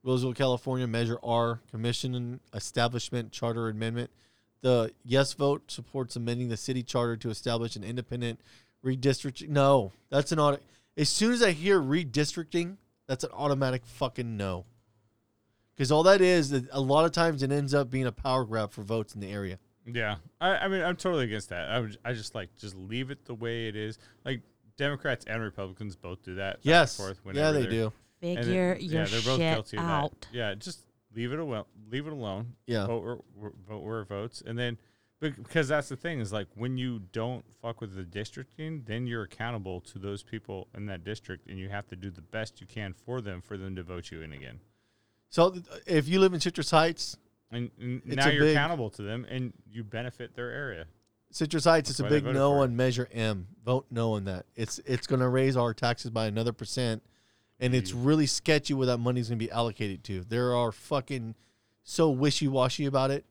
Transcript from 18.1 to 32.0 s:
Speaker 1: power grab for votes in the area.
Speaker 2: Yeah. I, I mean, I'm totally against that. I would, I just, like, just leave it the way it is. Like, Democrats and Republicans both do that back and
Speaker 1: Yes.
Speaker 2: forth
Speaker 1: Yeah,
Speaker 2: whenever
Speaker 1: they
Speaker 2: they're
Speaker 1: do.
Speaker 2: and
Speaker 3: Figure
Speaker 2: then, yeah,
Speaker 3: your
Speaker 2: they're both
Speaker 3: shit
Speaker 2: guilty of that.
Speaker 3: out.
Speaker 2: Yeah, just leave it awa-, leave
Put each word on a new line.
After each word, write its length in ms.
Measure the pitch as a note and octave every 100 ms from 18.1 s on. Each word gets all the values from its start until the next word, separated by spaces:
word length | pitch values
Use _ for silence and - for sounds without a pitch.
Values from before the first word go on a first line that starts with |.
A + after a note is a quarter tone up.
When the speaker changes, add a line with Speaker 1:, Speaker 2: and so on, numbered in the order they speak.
Speaker 1:
power 320 | - C3+ C3
grab 260 | A2 A2 G#2
for 120 | -
votes 320 | G2+ A2+ G#2
in 60 | G#2
the 60 | G2
area. 320 | G2+ G2 F#2 _ _ A#2
Speaker 2:
Yeah. 300 | A#2+ G#2+ G2+ - _
I, 100 | F3 G3
I 120 | F#3+
mean, 140 | F#3+
I'm 140 | E3+ F3
totally 280 | F#3+ E3
against 240 | A#2+ G#2+ -
that. 200 | F2+ D2+
I 120 | A#2
would, 180 | A2 G2+
I 80 | A#2+
just, 220 | A#2+ G#2
like, 200 | A2+ F#2 _
just 200 | G#2 F#2+
leave 340 | F#2+ A#2 C3
it 140 | C#3
the 100 | -
way 320 | A#2 A#2 A#2 A2+
it 60 | G#2+
is. 220 | G#2+ A2 - _
Like, 160 | C3 B2+ - _ _ -
Democrats 480 | C#3+ C#3 D3 B2 -
and 160 | A2+
Republicans 540 | G#2+ - F#2+ F#2 G#2+ E2+
both 260 | F2 F#2
do 140 | - F#2
that 180 | F#2+ -
back 0 |
and 80 |
Speaker 1:
Yes. 320 | C#3 E3+ D3+ -
Speaker 2:
forth 220 | G2 G2
Speaker 1:
Yeah, 40 | F#2+
Speaker 2:
whenever 200 | A2+ D#3
Speaker 1:
they 60 | D3+
Speaker 2:
they're 80 | G#2
Speaker 1:
do. 220 | A2+ A2 - _ _
Speaker 2:
and 160 | E3+ F3
Speaker 3:
Figure 360 | F3+ F#3 F3+ F#3
Speaker 2:
then, 60 |
yeah, 60 | F3 D#3
Speaker 3:
your 80 | G2+
Speaker 2:
they're 140 | A2+
both 180 | A2+ C3
Speaker 3:
shit 160 | E3
Speaker 2:
guilty 220 | C#3 - -
of 40 |
that. 80 | E3+
Speaker 3:
out. 360 | D3+ D3 - -
Speaker 2:
Yeah, 220 | A#2+ G#2+
just 320 | G2+ F#3+ - _ _ _
leave 180 | A2 A#2+
it 60 | D3
awa-, 280 | D#3 A2 - - G#2+
leave 160 | B2+